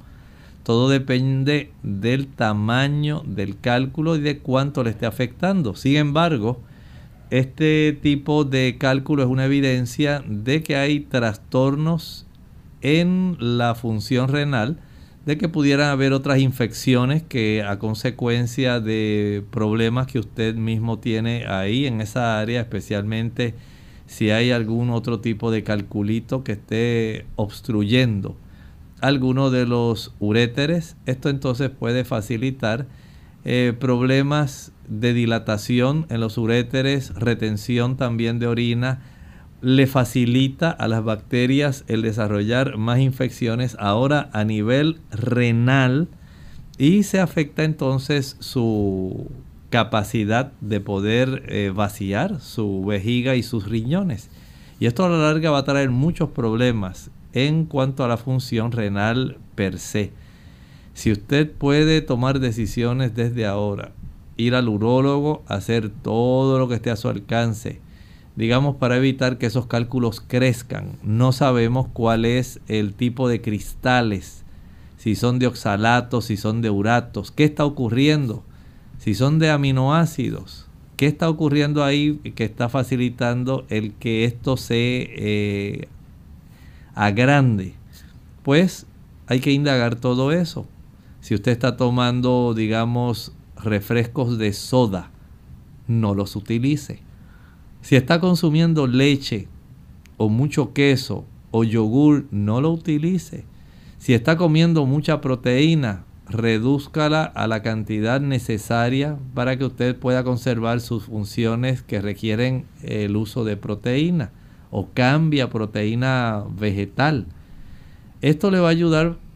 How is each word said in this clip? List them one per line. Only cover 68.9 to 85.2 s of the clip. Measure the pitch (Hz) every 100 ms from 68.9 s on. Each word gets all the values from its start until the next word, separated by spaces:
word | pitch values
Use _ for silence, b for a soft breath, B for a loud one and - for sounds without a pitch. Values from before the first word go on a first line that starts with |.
| 123
evitar | 135 131 127 123
que | 117
esos | 123 127
cálculos | 120 117 127 117 -
crezcan. | - 123 127 120 - 101 98 -
No | 98 110 127
sabemos | 127 139 123 117 127 127
cuál | - 117 113 117
es | 123 123 - -
el | 107 104
tipo | 101 123 120 127
de | 113
cristales, | 113 104 - - 127 123 117 95 - - - b b b b -
si | 110 101
son | 120 127
de | 123
oxalatos, | - 110 101 113 123 123 120 -
si | 104
son | 107 113
de | 113
uratos, | 101 104 120 - 104 -
qué | -
está | 151 151 147
ocurriendo, | 143 117 117 143 151 127 104 - b b b b -
si | 107 95
son | 135 160
de | 160
aminoácidos, | 147 139 131 131 160 160 - 110 107 101 - - - - -
qué | 143
está | 147 165
ocurriendo | 160 151 143 147 147
ahí | 143 147 147 151 110 -
que |
está | 107 - 120
facilitando | 139 131 127 123 123 120 120 127 131 -
el | 107 107
que | - 120 113 120
esto | 123 139 127
se, | - 117 120 123 120
eh, | 107